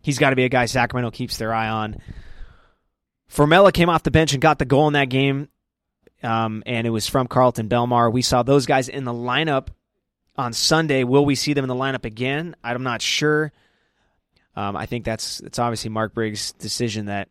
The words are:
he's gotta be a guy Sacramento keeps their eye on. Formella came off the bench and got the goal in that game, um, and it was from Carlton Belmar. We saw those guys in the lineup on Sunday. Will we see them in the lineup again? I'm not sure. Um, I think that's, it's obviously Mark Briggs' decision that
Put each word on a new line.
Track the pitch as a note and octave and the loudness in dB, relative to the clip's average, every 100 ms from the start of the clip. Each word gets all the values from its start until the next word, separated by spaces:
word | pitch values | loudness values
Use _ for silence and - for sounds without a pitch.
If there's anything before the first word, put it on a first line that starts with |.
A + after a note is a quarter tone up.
he's | - C3 | -4 2
gotta | C#3+ C3 | 2 4
be | |
a | B2+ | 2
guy | B2+ A#2 | 2 0
Sacramento | B2+ A#2 B2+ A#2+ | 0 0 -2 -4
keeps | - B2 - | -6 -10 -6
their | A2 | -4
eye | A2+ A2 | -2 -2
on. | A2 G#2+ - - - - - - - _ _ _ _ _ _ _ | -4 -6 -10 -14 -18 -16 -16 -18 -20 _ _ _ _ _ _ _
Formella | - D3 F3 G3 | 0 6 8 6
came | E3+ F3 | 6 2
off | E3+ | 4
the | D#3+ | 4
bench | D#3+ D#3+ | 4 4
and | C#3 | 4
got | D#3 D3 | 2 2
the | C3 | 2
goal | C#3 D3+ | 4 4
in | |
that | D3 C3+ | 2 0
game, | C3 C#3 C#3 D3 _ _ _ _ _ _ _ | 0 0 -2 -6 _ _ _ _ _ _ _
um, | A#2+ A2+ A2+ A2 A2+ | -4 -2 -2 -6 -6
and | A#2+ A#2 | -4 -2
it | |
was | A2 - | -2 -2
from | C#3 B2+ | -2 0
Carlton | B2+ B2+ A#2+ A2 | 4 4 2 -2
Belmar. | A#2+ A#2+ A#2+ A#2 | 0 2 2 4
We | A#2+ | 2
saw | B2 B2+ | 0 0
those | A#2+ C#3 B2 | 4 2 4
guys | C3+ - | 0 0
in | C#3 | -6
the | B2+ | -8
lineup | A#2+ B2 B2+ D#3+ C3+ - - _ _ _ _ _ - | -6 -2 -2 0 -2 -4 -20 _ _ _ _ _ -6
on | B2 | -6
Sunday. | A2+ - D#3+ D#3+ C3+ | -2 2 2 2 0
Will | B2 C#3 | 4 4
we | D3 | 4
see | C3+ - | 0 0
them | C#3+ | -2
in | C3 | -2
the | |
lineup | B2+ C3+ C3 | -4 -4 -4
again? | A#2+ G#2+ B2+ C#3+ E3+ - | -8 -6 -4 -4 -8 -10
I'm | A#2 B2 | -8 -6
not | C3 A2+ | -4 -4
sure. | - - D3+ D3+ D3+ _ _ _ _ _ _ _ _ _ _ | -2 0 2 2 -2 _ _ _ _ _ _ _ _ _ _
Um, | - G2+ F#2 | -8 -6 -6
I | |
think | A2+ A#2+ A2+ | -6 -6 -6
that's, | A2 - - | -8 -8 -10
it's | - - | -10 -4
obviously | A#2+ A2+ A2+ | -4 -4 -6
Mark | A2 A2 | -4 -4
Briggs' | - A2 G#2 - | -2 -4 -4 -10
decision | - A2 - A#2+ G#2+ G#2 | -10 -10 -4 -4 -4 -6
that | G2+ F#2+ | -8 -8